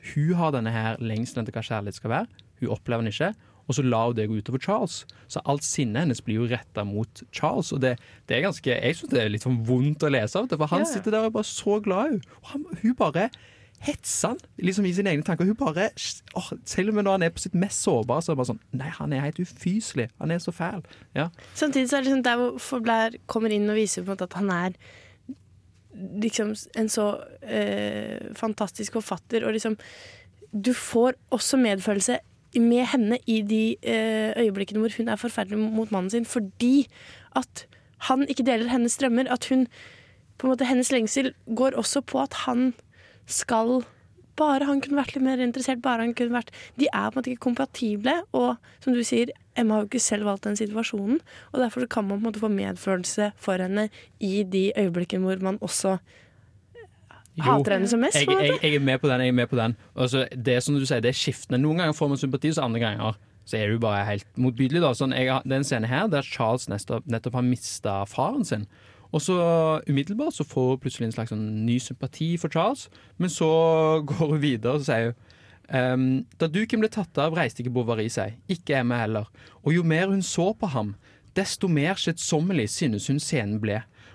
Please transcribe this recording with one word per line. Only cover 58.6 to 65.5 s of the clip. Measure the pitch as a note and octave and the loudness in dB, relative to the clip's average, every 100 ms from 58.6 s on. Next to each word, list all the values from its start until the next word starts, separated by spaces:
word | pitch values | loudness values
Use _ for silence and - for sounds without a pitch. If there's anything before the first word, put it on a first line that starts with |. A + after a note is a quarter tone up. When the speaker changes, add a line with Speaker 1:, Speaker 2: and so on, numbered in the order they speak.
Speaker 1:
jeg | D#3 D3 | 2 2
er | C#3 | 2
med | C3 | 2
på | C#3+ | 2
den, | B2+ | 2
jeg | B2+ | 2
er | B2 | 2
med | A#2+ | 2
på | B2 | 2
den. | A2+ A#2 - - | 0 -2 -10 -4
Altså, | B2+ C3 B2 B2+ | 0 0 -2 -2
det | A#2 B2 | 0 2
er | |
som | C3+ C#3+ | 2 0
du | C3+ | 0
sier, | B2+ | 0
det | A#2 | 0
er | C3 | 0
skiftende. | - - - B2 | -2 -4 -2 0
Noen | D3+ D#3+ | 2 2
ganger | E3+ D3 | 0 0
får | D3 | 0
man | C#3 | 0
sympati, | C#3 C3+ D3 | -2 0 0
så | D3 B2 | 0 0
andre | A2+ | 0
ganger | A#2 G#2 A2 G#2 - - - | 0 0 -2 -4 -10 -20 -6
så | A2+ | -2
er | G#2 | 0
du | A2+ | 2
bare | A2+ G2+ G#2 | 2 2 0
helt | G#2 - - | -2 -4 0
motbydelig, | B2+ A#2 C3 E3 | 0 2 0 2
da. | D#3+ | 2
Sånn, | A#2+ C3+ B2+ | 2 0 0
jeg | C3 | 0
har, | C3 | 0
det | C3 | 0